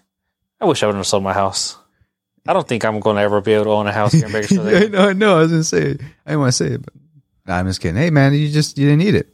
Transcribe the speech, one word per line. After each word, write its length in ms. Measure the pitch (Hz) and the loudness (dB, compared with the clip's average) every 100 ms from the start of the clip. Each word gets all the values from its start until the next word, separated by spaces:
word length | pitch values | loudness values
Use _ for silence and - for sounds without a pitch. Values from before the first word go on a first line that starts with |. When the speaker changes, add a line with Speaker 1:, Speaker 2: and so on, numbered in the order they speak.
| _ _ _ _ _ _ | _ _ _ _ _ _
Speaker 1:
I 60 | |
wish 180 | 208 - | -2 2
I 40 | 107 | 0
wouldn't 140 | 101 | 0
have 60 | 92 | -2
sold 160 | 101 | -2
my 120 | 95 | 0
house. 420 | 95 98 - - - _ _ _ _ _ _ - | -2 -2 -4 -8 -12 _ _ _ _ _ _ -4
I 80 | |
don't 120 | 180 147 | -2 -2
think 160 | 117 | -2
I'm 160 | 110 107 | -2 -2
gonna 200 | 110 104 | 0 0
ever 220 | 104 104 | 0 0
be 100 | 107 | 2
able 120 | 107 | 0
to 60 | 107 | 2
own 140 | 107 104 | 0 0
a 40 | |
house 200 | 107 104 | 0 2
here 120 | 160 | 2
in 80 | 107 | 0
Speaker 2:
<laughs> 0 | |
Speaker 1:
Bakersfield. 340 | 107 104 196 - | -4 -2 -2 2
Speaker 2:
I 180 | 185 214 | 2 2
know, 220 | 202 202 | 2 2
I 20 | |
know. 240 | 190 214 165 | 2 2 4
I 40 | |
was 80 | 165 | 2
gonna 140 | 160 | 0
say, 260 | 160 - 143 139 139 - | 0 -2 -2 -6 -12 -16
I 60 | - | -6
didn't 100 | 151 | -2
wanna 120 | 127 | 0
say 140 | - 160 | 0 -2
it, 140 | 120 | -6
but 120 | 123 - 160 147 _ _ - | -10 -20 _ _ _ _ -6
nah, 100 | 90 | -4
I'm 80 | 92 | -2
just 120 | 92 | -4
kidding. 160 | 90 92 | -4 -2
Hey, 100 | 170 | 2
man, 240 | 143 135 | 2 2
you 160 | 143 151 | 2 0
just, 300 | 151 151 143 | -2 -2 0
you 80 | 143 | 2
didn't 140 | 147 | 2
need 100 | 202 | 2
it 140 | 110 - | 0 -2